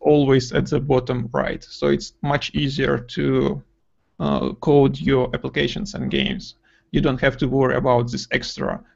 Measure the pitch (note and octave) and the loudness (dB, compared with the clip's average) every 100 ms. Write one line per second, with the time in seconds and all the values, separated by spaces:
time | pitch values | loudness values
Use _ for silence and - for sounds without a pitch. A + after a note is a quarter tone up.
0 | D3 D3 C3+ C3+ B2 D3 B2+ D3 C#3 B2+ | 4 4 6 4 4 -2 0 -2 2 0
1 | B2+ B2 B2 C3+ C#3 - - - D3 C#3 | 2 -4 -2 -2 -2 -4 -12 -4 0 0
2 | - - C#3+ C#3+ - D3 C#3 C#3 C3 C3+ | -2 -6 -2 -2 -2 -2 -2 0 0 -2
3 | A#2+ - C#3 C3 C#3 C#3 - _ _ _ | -4 -4 0 0 0 -4 -12 _ _ _
4 | _ - C#3+ C#3 - - D#3+ C#3+ C3+ C3+ | _ -6 -2 0 -2 -2 4 6 4 2
5 | - C3 B2 C3+ C3+ D3 C#3+ - - - | 0 0 0 -4 -4 -4 -4 -4 -8 -6
6 | C2 C#2 C2 B1 - - _ _ _ C#3+ | -2 -2 -2 -4 -10 -20 _ _ _ 0
7 | C#3+ B2+ C#3 C3 C3+ C3+ B2+ B2+ C3+ A#2+ | 0 2 0 0 0 2 2 2 2 2
8 | A#2+ A2 - - - - - - - | 0 -6 -4 -6 -6 -6 -6 -6 -10